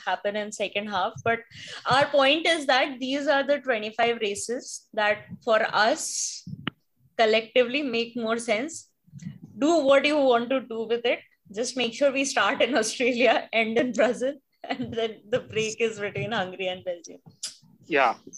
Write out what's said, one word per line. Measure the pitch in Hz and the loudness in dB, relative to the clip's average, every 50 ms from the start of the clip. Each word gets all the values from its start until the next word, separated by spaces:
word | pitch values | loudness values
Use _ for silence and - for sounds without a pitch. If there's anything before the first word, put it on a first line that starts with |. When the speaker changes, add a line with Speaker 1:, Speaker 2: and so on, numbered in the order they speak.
| - | -6
Speaker 1:
happen | 196 185 - - 208 202 | -4 -4 -2 -2 -2 -4
in | 214 208 214 | -4 -6 -6
second | 208 - 208 185 - 208 208 | -6 -6 -4 -4 -4 -4 -4
half. | 214 208 185 185 226 - - - | -4 -2 -2 -2 -2 -4 -2 -2
But | 233 233 226 - - - - - - - - - - | -2 -2 -2 -4 -10 -18 -18 -16 -16 -14 -6 0 2
our | 247 269 294 | 4 4 4
point | 294 - 285 269 269 294 330 320 | 4 4 4 6 6 4 4 2
is | 359 330 330 277 | 2 0 2 2
that | 269 262 254 302 311 262 240 | 2 4 4 2 0 -2 -6
these | 262 254 269 285 277 | -4 -4 -2 0 2
are | 302 285 277 277 | 2 2 2 2
the | 254 294 277 | 0 -2 -2
twenty-five | 262 262 240 214 214 220 214 - 233 233 233 226 | 0 -2 -2 -2 -4 -4 -2 0 2 2 2 0
races | 220 202 202 202 - - 233 269 - - - - - _ - | -2 -4 -4 -4 -6 -6 -6 -6 -8 -10 -14 -16 -18 _ -4
that | 214 214 208 214 - - - - - - | 0 0 0 0 -2 -6 -14 -18 -6 0
for | 240 220 - 160 - - | 2 2 2 2 2 2
us | 180 214 226 302 - - - - - - - - - - - - - - - - _ _ _ _ _ _ _ _ | 2 2 2 2 0 -4 -6 -6 -6 -6 -6 -8 -10 -12 -14 -14 -12 -12 -12 -12 _ _ _ _ _ _ _ _
collectively | - 226 220 220 220 226 226 - 254 247 233 247 294 302 | 2 4 4 4 2 2 2 2 2 2 2 0 -2 -2
make | 262 226 233 233 233 - | -2 -2 -4 -4 -4 -6
more | 240 226 220 233 | -4 -2 -2 -2
sense. | 233 240 240 214 208 262 320 - - - _ _ _ _ _ - - - - - - - - - | -2 -2 -2 -2 -2 -2 -6 -8 -12 -16 _ _ _ _ _ -18 -14 -14 -14 -14 -14 -18 -16 -4
Do | 208 269 302 339 320 277 | 0 2 4 4 4 6
what | 269 277 277 277 | 6 6 6 6
you | 294 302 | 4 2
want | 302 277 262 240 233 240 240 | 4 4 4 4 2 2 0
to | 269 262 | -2 -2
do | 226 269 226 226 226 202 | -4 -4 -6 -6 -4 -2
with | 233 233 233 | -2 -2 0
it. | 240 226 233 - _ _ _ _ - 196 | -2 -2 -2 -6 _ _ _ _ -10 -8
Just | 202 254 240 - | -6 -6 -4 -4
make | 262 240 226 233 | -4 -4 -4 0
sure | - 285 277 | 2 2 2
we | 254 269 277 | 2 2 -2
start | 269 - 247 202 196 269 - | 0 0 2 2 2 2 2
in | 294 220 269 | 0 2 2
Australia, | 220 214 - - - 254 240 254 233 254 220 - - - - | 0 0 -2 -2 -2 0 0 2 4 4 4 4 2 0 -2
<laughs> | - | -2
end | 226 226 220 226 | 0 0 0 0
in | 233 294 247 202 | 0 0 0 2
Brazil, | 226 226 247 226 190 240 262 285 - _ _ _ _ - | 2 2 2 2 0 -4 -4 -4 -6 _ _ _ _ -10
and | - 262 247 254 220 233 | -8 -8 -6 -8 -6 -4
then | 226 226 220 214 - - - | -4 -4 -4 -6 -10 -6 -4
the | 240 254 | -4 -4
break | - - - 220 220 214 214 - | -4 -4 -4 -4 -4 -4 -2 -2
is | 233 220 208 202 | -2 -2 -2 -4
between | 202 202 196 202 202 208 233 | -6 -6 -4 -6 -4 -4 -2
Hungary | 214 185 185 180 180 190 | -2 -4 -4 -6 -6 -6
and | 180 185 185 180 | -6 -6 -6 -8
Belgium. | 180 175 175 - 180 180 180 _ - - _ - - - - _ - _ _ _ | -8 -8 -8 -12 -18 -20 -20 _ -20 -18 _ -16 -16 -16 -18 _ -20 _ _ _
Speaker 2:
Yeah, | - 156 139 135 117 107 - _ - - | 0 2 4 4 4 2 -2 _ -20 -16